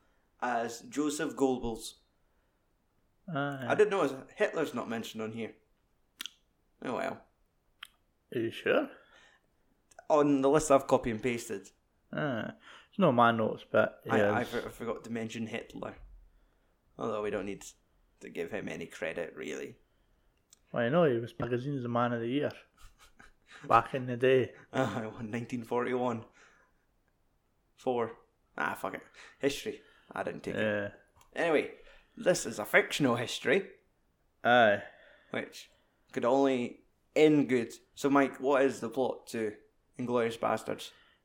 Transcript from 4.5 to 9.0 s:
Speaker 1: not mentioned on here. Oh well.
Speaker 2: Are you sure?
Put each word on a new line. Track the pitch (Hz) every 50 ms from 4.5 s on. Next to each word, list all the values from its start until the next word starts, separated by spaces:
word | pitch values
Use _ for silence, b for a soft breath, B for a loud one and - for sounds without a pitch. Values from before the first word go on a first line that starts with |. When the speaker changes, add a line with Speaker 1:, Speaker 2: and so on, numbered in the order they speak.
| - 165 151 - -
Speaker 1:
not | 120 - -
mentioned | 117 113 110 - - 113 110
on | 110 113
here. | 117 113 104 - _ _ _ _ _ _ _ _ _ _ _ _ - - - _ _ _ _ _ _ _ _ _ - -
Oh | - -
well. | - 87 87 - - - _ _ _ _ _ _ _ _ _ _ - - - _ _ _ _ _ _ _ - -
Speaker 2:
Are | 123
you | 113 113
sure? | 110 - - - 131 - 302 - b b